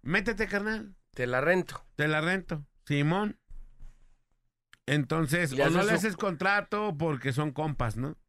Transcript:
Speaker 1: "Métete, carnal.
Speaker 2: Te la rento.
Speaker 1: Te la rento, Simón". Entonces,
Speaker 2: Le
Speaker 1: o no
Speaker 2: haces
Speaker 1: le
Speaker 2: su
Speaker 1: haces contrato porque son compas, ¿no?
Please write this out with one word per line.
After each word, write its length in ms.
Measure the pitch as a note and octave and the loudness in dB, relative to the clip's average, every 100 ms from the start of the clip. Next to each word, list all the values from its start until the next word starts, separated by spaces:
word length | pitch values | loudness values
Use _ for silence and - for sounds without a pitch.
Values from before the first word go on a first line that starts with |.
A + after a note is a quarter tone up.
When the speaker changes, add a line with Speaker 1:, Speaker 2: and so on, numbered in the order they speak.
Speaker 1:
"Métete, 460 | - F#3+ G#3 G#3 G#3+ | 0 0 0 -2 -2
carnal. 480 | G3+ G#3+ A3 G#3+ F#3+ _ | -2 -2 -6 -8 -18 _
Speaker 2:
Te 140 | - B2 | -6 -2
la 120 | B2+ | 0
rento. 460 | D3 F#3 D#3 - - - | 4 2 2 -8 -16 -2
Speaker 1:
Te 140 | D3 | 0
la 100 | D3+ | 2
rento, 460 | D#3+ F#3+ F3+ D#3+ C#3+ _ - | 0 -2 -4 -8 -8 _ -4
Simón". 520 | C#3+ D3 F3+ G#3+ - _ - - - - - - _ _ _ _ _ _ - - | 0 2 2 0 -6 _ -16 -16 -16 -18 -18 -20 _ _ _ _ _ _ -16 0
Entonces, 680 | D3 C3+ D#3 D#3 E3+ E3 | 0 2 0 2 2 2
Speaker 2:
Le 120 | C3 C#3 | 2 4
Speaker 1:
o 40 | |
no 100 | E3+ | 4
Speaker 2:
haces 120 | G3+ | 4
Speaker 1:
le 60 | A3 | 2
Speaker 2:
su 80 | G#3+ | 0
Speaker 1:
haces 100 | G3+ | -2
contrato 800 | G#3 D#3+ F#3 G3+ G3+ G#3 G#3+ D3 | -2 0 2 2 0 -2 -2 0
porque 360 | E3 C#3 C3+ | -2 0 -2
son 180 | C3 D3+ | 0 -2
compas, 460 | C3+ D#3 C#3 A#2+ G#2 | -2 -4 0 -2 -2
¿no? 180 | C3+ D#3 | -6 -8